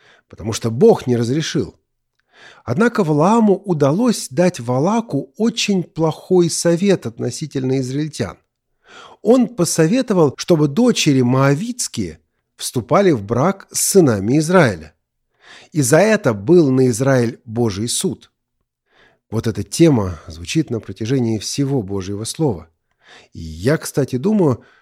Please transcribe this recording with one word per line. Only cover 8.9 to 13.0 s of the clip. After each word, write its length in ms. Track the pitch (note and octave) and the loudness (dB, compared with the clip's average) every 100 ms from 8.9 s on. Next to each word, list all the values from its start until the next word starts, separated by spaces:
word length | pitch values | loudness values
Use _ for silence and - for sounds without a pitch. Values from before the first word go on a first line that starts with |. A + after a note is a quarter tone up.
| - - - | -20 -20 -4
Он 260 | - C4 A#3+ | 2 4 2
посоветовал, 840 | - E3+ - D#3+ B3 - F#3+ D3+ - | 0 -2 2 2 2 0 2 2 0
чтобы 300 | - E3+ D3+ | 0 2 2
дочери 540 | D3 B3 - - C3+ | 2 2 2 2 2
моавитские 1000 | B2 C3 C3+ C#3+ A#3 A#3+ - - F2+ D2+ _ _ _ - | 2 2 2 2 -2 -8 -8 -8 -8 -12 _ _ _ -14
вступали 560 | - C3 G#2 D#3+ | -8 -8 0 2